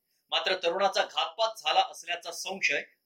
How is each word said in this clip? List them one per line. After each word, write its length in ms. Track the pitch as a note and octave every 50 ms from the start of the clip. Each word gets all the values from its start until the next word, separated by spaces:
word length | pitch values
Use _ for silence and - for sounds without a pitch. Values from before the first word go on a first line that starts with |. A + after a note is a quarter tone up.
| _ _ _ _ _ -
मात्र 240 | D3+ E3 - F#3+ F#3
तरुणाचा 480 | F#3 E3+ E3+ F3 G3 G3 F#3 F#3+ G3+ -
घातपात 560 | - - D3+ E3 - - A3+ A3 A3 A3 -
झाला 280 | - D#3 E3+ F#3+ - -
असल्याचा 400 | - - E3+ E3+ F3 E3+ - E3+
संशय 500 | E3 - - F#3 G3+ - - - C#3+ D#3+ - - _ _ _